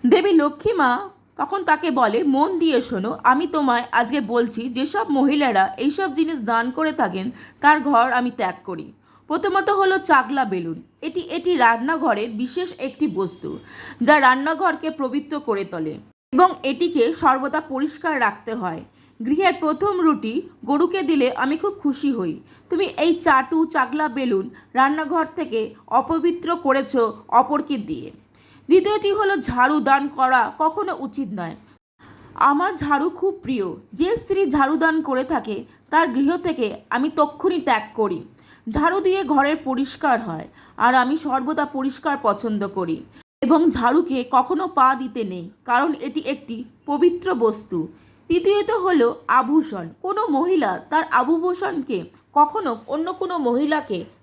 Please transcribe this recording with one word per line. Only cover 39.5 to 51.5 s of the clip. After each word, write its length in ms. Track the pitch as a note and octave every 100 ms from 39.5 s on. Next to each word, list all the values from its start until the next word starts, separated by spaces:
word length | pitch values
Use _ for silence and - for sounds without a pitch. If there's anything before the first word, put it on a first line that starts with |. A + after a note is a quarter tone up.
| D#4
পরিষ্কার 680 | C4 B3+ C4+ - D4+ A#3
হয় 260 | A3 D#3+ - - - -
আর 180 | A#3 B3+
আমি 220 | B3 D#4+
সর্বদা 480 | D#4 C4 B3+ D#4 C#4+
পরিষ্কার 520 | C4+ C4 B3+ D#4 C#4
পছন্দ 460 | A3 G3+ A#3 G#3 G3+
করি 360 | F#3+ E3+ D#3+ - - _ _
এবং 280 | A#3+ D#4 E4
ঝাড়ুকে 560 | - A#3 D4 E4+ C4+ B3
কখনো 360 | B3+ B3+ F4 F#4
পা 280 | E4 C4 C4
দিতে 280 | C4 B3
নেই, 260 | G#3 F3+ E3+ _ -
কারণ 280 | A#3+ D4+ C#4+
এটি 180 | C#4 D#4
একটি 440 | C4 C#4 - A#3 B3 _ -
পবিত্র 500 | C#4+ F4 F4 F#4 D#4+
বস্তু। 520 | A3+ G#3+ - F3 D#3+ - _ _ _
তৃতীয়ত 440 | F4 F4 G#4 G4+
হলো 500 | G#4+ F#4 E4 A#3+ - -
আভূষণ, 600 | B3 A#3+ D#4 D#4 G3 E3 -
কোনো 260 | F#4 G4 A4
মহিলা 520 | C#4 F4 F#4 A3 F3+ -
তার 140 | D4+ D#4+
আভূষণকে 920 | - B3+ E4 F4+